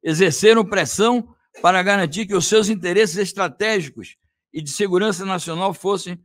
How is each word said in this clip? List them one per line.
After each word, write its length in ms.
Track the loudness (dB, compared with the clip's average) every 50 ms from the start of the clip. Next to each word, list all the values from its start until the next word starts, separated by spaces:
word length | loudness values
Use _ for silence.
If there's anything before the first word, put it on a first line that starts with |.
Exerceram 640 | -2 -2 0 0 0 0 0 4 4 6 6 6 2
pressão 680 | 0 0 -2 -2 -2 0 0 2 2 2 0 -2 -6 _ _ _ _ _ 0
para 220 | 2 2 4 4 2
garantir 420 | 2 2 2 0 -2 -2 -6 -6
que 80 | -2 -2
os 140 | -2 0
seus 200 | 4 2 4 4
interesses 500 | 2 -2 -2 -2 0 2 2 2 2 0
estratégicos 1000 | -4 -4 -4 -2 -4 -4 -4 -2 _ -2 0 0 -2 -4 -6 -12 -16 -18 -18 -20 _ _ _ _ _ _ _
e 80 | -12 -10
de 120 | -10 -8
segurança 520 | -4 -4 -2 0 2 2 2 0 -2 -2 -4
nacional 480 | -4 -4 -4 -4 -6 -6 -4 -4 -4
fossem 480 | -4 -4 -2 -2 -2 -2 -4 -10 -12 -14 _